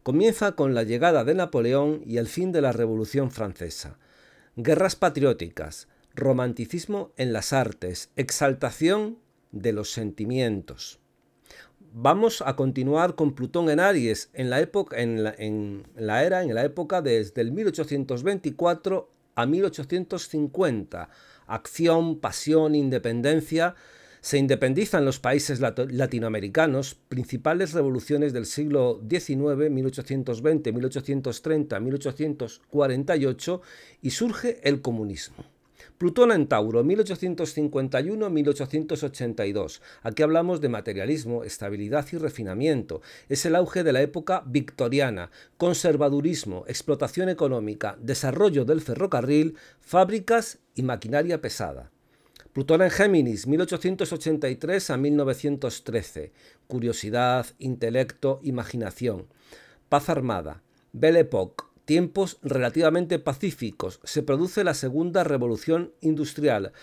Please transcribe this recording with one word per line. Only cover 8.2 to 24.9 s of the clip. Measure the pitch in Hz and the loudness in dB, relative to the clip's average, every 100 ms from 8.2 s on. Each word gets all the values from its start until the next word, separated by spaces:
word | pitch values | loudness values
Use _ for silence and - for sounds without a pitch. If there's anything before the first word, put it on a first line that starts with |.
| 131 - 143 135 127 - 160 208 214 233 _ _ _ | -4 0 0 0 -4 0 0 2 -2 -8 _ _ _
de | 107 117 | -6 -4
los | 104 104 | -2 -4
sentimientos. | - 107 - 107 127 120 101 - - - - _ _ _ _ _ - - _ - | -6 -6 -6 -4 0 0 -2 -6 -14 -16 -18 _ _ _ _ _ -20 -20 _ -20
Vamos | 117 131 180 226 - 131 | 0 2 4 4 0 -4
a | 135 | 0
continuar | 131 131 131 156 175 170 | 0 0 0 2 2 2
con | 147 | 0
Plutón | 135 127 175 165 | 0 -4 0 2
en | 151 | 4
Aries, | 190 180 117 104 - | 4 4 2 -2 -6
en | - 127 | -6 0
la | 127 | 0
época, | 165 202 190 117 | 0 0 -2 -2
en | 120 113 | -2 -2
la, | 107 104 | -2 -4
en | 107 107 104 101 - - | -6 -4 -6 -10 -14 -8
la | 107 113 | -2 2
era, | 165 185 | 2 2
en | 165 | 0
la | 113 | 0
época | 135 - 156 185 | -2 -2 -4 -2
desde | 143 113 101 - | 2 2 0 -2
el | 117 | -2
mil | 165 208 | -2 -2
ochocientos | 165 151 143 135 123 | -2 -2 -4 -2 -4
veinticuatro | 160 196 156 - 175 214 190 185 - _ _ | -2 -2 -4 0 0 0 -2 -4 -4 _ _
a | - 120 | -2 0
mil | 170 | 2
ochocientos | 196 - 139 175 175 180 - | 0 -2 -4 -4 -4 -8 -6
cincuenta. | 156 143 175 175 113 98 87 82 - - - - | -4 -2 0 0 0 -6 -10 -12 -16 -20 -20 -10
Acción, | 110 - - 165 165 165 156 | -10 -8 0 4 4 2 -2
pasión, | 107 - 147 156 156 | -4 -4 2 4 4
independencia. | 151 135 127 117 117 135 160 151 160 175 - - - - - | 2 2 0 -2 -2 0 0 0 0 0 -2 -18 -20 -20 -16
Se | - 143 | -2 2
independizan | 135 131 131 139 208 | 4 4 2 2 2